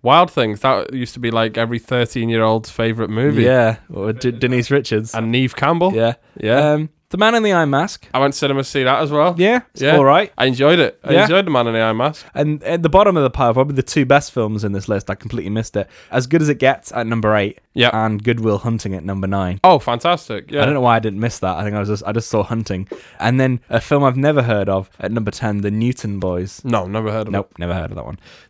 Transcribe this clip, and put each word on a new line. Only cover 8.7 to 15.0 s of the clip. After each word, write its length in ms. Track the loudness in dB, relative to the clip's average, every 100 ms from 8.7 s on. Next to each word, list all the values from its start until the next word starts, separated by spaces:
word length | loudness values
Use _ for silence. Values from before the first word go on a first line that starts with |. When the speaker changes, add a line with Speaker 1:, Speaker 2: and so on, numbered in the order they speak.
| 0
Speaker 1:
that 180 | 2 2
as 100 | 0
well. 220 | 2 2 2
Speaker 2:
Yeah, 240 | 2 2 -2
it's 80 | -2
Speaker 1:
Yeah. 140 | 2 4
Speaker 2:
all 80 |
right. 260 | 6 4 2 0
Speaker 1:
I 80 | 0
enjoyed 320 | 4 4 4
it. 220 | 2 -2 0
I 80 |
Speaker 2:
Yeah. 80 | 2
Speaker 1:
enjoyed 220 | 4 2 2
The 60 |
Man 140 | 2 2
in 60 |
the 60 | 0
Iron 160 | 0 0
Mask. 300 | -2 -4 -8 -4
Speaker 2:
And 260 | -2 -2 -4
at 180 | -2
the 60 | 4
bottom 260 | 4 4 4
of 80 |
the 60 | 0
pile, 240 | 2 2
probably 220 | 2 0 -2
the 40 |
two 240 | -2 0 2
best 280 | 2 0
films 320 | -4 -4 -4 -4
in 80 |
this 160 | -4 -4
list, 200 | -4